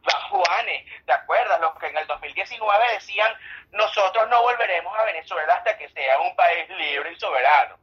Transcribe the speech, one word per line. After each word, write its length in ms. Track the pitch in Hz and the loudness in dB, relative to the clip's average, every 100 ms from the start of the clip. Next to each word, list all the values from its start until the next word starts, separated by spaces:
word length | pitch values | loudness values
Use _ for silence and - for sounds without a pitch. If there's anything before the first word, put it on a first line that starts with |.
Juan 200 | - - - | 0 -2 0
Juanes, 560 | - - 214 226 151 - - - | 0 2 0 -2 -6 -10 -18 -2
¿te 60 | |
acuerdas? 460 | 143 - 180 233 170 | -2 2 0 2 0
Los 200 | 165 - | -2 -4
que 80 | 156 | -6
en 100 | 147 | -6
el 100 | 156 | -6
dos 140 | 143 | -8
mil 140 | 147 | -8
diecinueve 580 | 143 196 233 214 202 240 | -10 -10 -6 0 2 2
decían, 400 | 208 - 202 220 - - - - | -2 -6 -2 -2 -2 -16 -20 -10
"Nosotros 580 | 202 214 220 190 220 220 | -2 -2 2 2 2 2
no 140 | 240 | 4
volveremos 520 | 240 240 214 175 170 214 | 4 2 0 -2 -4 -2
a 60 | |
Venezuela 500 | 220 160 - 180 156 | -2 -4 -8 -6 0
hasta 240 | 180 226 - | 0 0 -4
que 100 | 147 | -8
sea 300 | 160 135 139 | -6 0 2
un 160 | 175 - | 0 2
país 320 | 175 170 160 | 2 2 -6
libre 440 | 185 151 143 156 | -8 -4 -4 -6
y 40 | 170 | -6
soberano". 600 | 208 139 131 147 117 92 | -4 2 4 4 2 -6